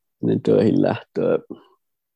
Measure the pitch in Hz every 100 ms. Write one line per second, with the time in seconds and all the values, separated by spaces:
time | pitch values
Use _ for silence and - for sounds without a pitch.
0 | _ _ 113 110 - 104 107 95 98 107
1 | - - 90 - - - _ _ _ _
2 | _